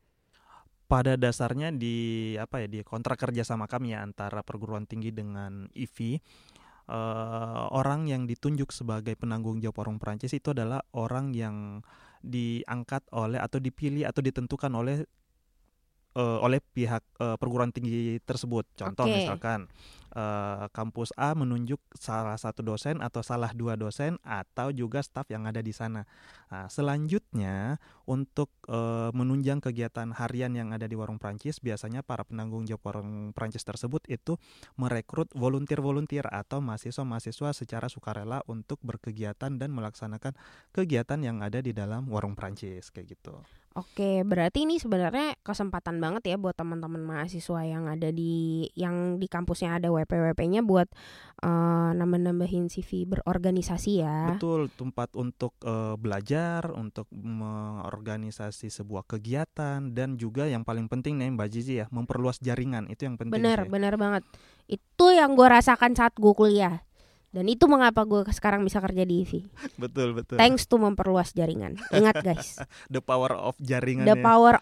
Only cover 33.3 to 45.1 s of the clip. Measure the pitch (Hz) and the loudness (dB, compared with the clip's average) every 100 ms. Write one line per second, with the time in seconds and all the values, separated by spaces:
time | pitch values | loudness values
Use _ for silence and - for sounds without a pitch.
33.3 | - 110 110 - - 123 151 - 120 - | -8 -8 -8 -10 -8 -6 -6 -6 -10 -6
34.3 | 170 - - - - 127 117 - - 160 | -8 -8 -20 -14 -4 -2 -2 -4 -4 -4
35.3 | 135 123 135 143 151 139 143 151 143 117 | 0 0 0 -2 -2 0 -2 -2 -4 -4
36.3 | 101 - 139 131 131 123 131 131 117 113 | -8 -6 -6 -4 -6 -8 -6 -6 -6 -8
37.3 | - 147 139 120 113 123 - - 107 104 | -6 -6 -6 -8 -8 -8 -8 -10 -8 -6
38.3 | 131 - 113 - 147 120 110 120 107 107 | -8 -8 -10 -10 -10 -8 -8 -8 -6 -6
39.3 | - 135 131 139 131 107 - 110 107 135 | -6 -6 -6 -6 -6 -8 -8 -10 -8 -8
40.3 | - - - _ - 180 120 120 147 127 | -10 -16 -20 _ -4 0 0 0 -2 -4
41.3 | 113 104 120 127 110 101 113 131 104 101 | -4 -4 -4 -4 -4 -4 -4 -4 -4 -4
42.3 | 101 98 98 98 92 - - 87 - - | -6 -8 -10 -12 -12 -14 -16 -18 -18 -18
43.3 | - 160 - _ - - - 196 190 196 | -18 -20 -20 _ -14 -10 -2 0 2 2
44.3 | 180 170 285 311 339 233 185 170 | 2 2 2 0 0 0 0 0